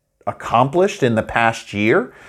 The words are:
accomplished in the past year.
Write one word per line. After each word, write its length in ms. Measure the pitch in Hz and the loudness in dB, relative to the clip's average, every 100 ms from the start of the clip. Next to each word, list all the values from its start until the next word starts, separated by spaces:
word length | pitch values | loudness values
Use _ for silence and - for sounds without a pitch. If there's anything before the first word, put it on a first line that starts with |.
| _ _ - | _ _ -12
accomplished 760 | - - 113 131 156 196 - | -10 0 2 2 2 0 0
in 140 | 123 110 | 0 0
the 60 | |
past 500 | - 120 113 113 - | -2 0 0 -2 -8
year. 420 | 101 107 160 247 - | -2 2 2 0 -12